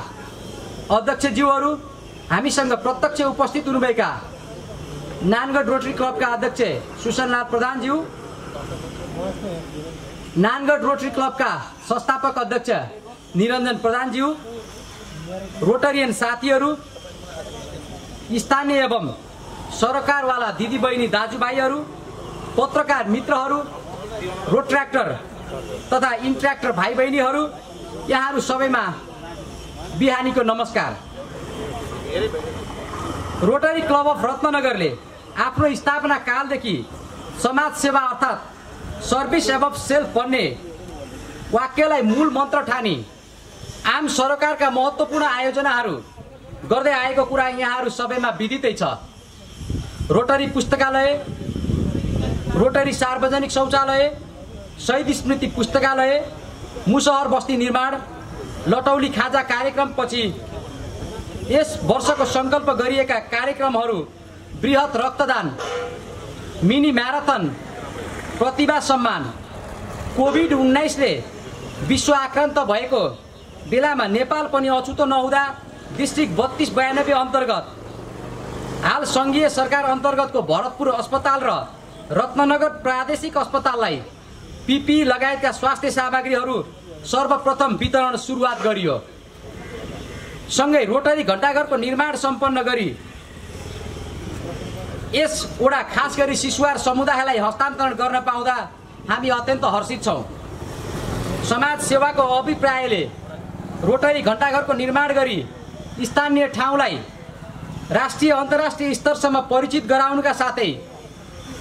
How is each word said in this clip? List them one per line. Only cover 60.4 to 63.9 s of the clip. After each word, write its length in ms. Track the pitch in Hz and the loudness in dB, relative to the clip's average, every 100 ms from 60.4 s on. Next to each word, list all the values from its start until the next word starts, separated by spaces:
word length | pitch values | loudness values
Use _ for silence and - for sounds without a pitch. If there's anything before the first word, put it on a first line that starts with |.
| - - - - - - - - - - - | -10 -12 -12 -10 -10 -8 -8 -10 -10 -10 2
यस 300 | 269 302 196 | 2 2 0
वर्षको 420 | 160 254 302 294 254 | 2 2 2 2 2
सङ्कल्प 440 | 254 262 285 285 | 2 2 2 2
गरिएका 480 | 247 254 269 262 233 - | 2 2 2 2 0 0
कार्यक्रमहरू 640 | 233 262 269 269 233 233 | -2 -2 0 0 2 0